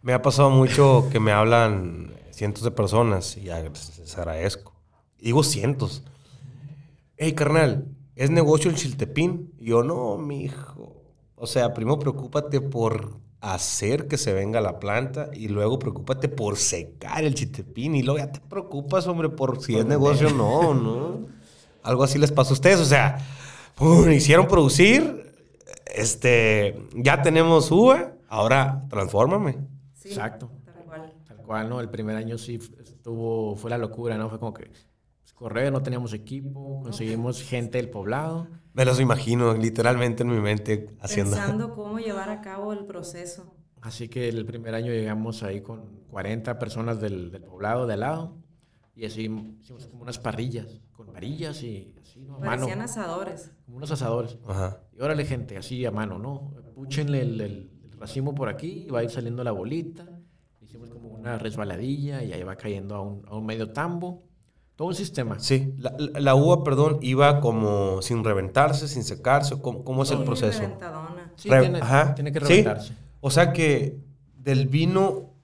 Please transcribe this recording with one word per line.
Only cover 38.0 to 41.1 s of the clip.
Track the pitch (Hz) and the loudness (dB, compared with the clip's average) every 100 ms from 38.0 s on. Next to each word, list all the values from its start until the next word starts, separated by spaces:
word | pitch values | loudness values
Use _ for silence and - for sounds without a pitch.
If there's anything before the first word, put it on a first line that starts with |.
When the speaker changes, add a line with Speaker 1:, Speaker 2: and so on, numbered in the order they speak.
| 98 127 160 165 165 - _ | -6 -4 -4 -6 -10 -16 _
Speaker 1:
Me | - 127 | 2 2
los | 127 | 4
imagino, | 131 117 123 120 120 | 2 2 2 2 2
literalmente | 113 113 110 117 123 123 117 | 2 0 0 2 2 0 -2
en | 120 | -2
mi | 117 | 0
mente, | 104 104 107 107 - - | 0 -2 -2 -4 -4 -14
haciendo | - | -6